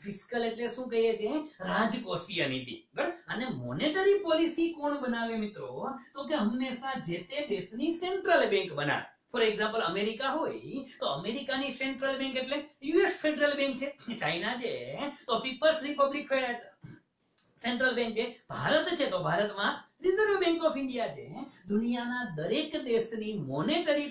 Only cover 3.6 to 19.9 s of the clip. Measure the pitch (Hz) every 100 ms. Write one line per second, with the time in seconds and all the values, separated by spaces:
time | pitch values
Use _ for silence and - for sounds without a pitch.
3.6 | 120 147 302 381 392 403 339 320 330 -
4.6 | 339 302 294 285 254 233 226 220 208 -
5.6 | - - 262 254 - 285 - 302 208 247
6.6 | 262 240 269 262 170 170 - 285 285 190
7.6 | - 220 330 330 359 381 392 311 220 196
8.6 | 185 143 147 120 - _ - 240 220 208
9.6 | 214 - 165 190 220 226 269 302 294 -
10.6 | 151 262 - - 247 143 202 277 240 254
11.6 | 277 - 269 262 269 262 269 254 247 294
12.6 | - _ 277 339 392 - 302 294 294 285
13.6 | 277 254 277 - - 208 151 170 214 247
14.6 | 240 123 120 185 294 - - 226 262 -
15.6 | 311 311 277 285 277 285 285 269 247 240
16.6 | - _ - - _ _ _ - - -
17.6 | 233 240 254 233 226 208 247 - - -
18.6 | 151 311 330 349 233 180 156 170 208 202
19.6 | 233 - -